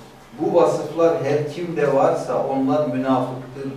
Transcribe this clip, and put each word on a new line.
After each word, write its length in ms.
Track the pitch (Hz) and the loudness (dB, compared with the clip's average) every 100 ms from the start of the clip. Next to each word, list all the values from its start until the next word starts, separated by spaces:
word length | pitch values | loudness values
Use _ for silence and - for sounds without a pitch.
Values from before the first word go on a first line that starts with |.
| - - - - | -20 -20 -16 -6
bu 140 | 175 | 2
vasıflar 720 | 170 160 - 147 165 165 - | 4 4 2 -4 2 2 2
her 280 | 135 151 151 | 0 0 -2
kimde 420 | 175 170 151 139 | -6 -6 0 2
varsa 520 | 135 127 - - - 139 | 4 2 0 -2 -2 -2
onlar 400 | 135 135 151 143 | 0 0 0 0
münafıktır 880 | 131 135 131 131 - - 139 139 | -2 0 0 -2 -8 -12 -12 -10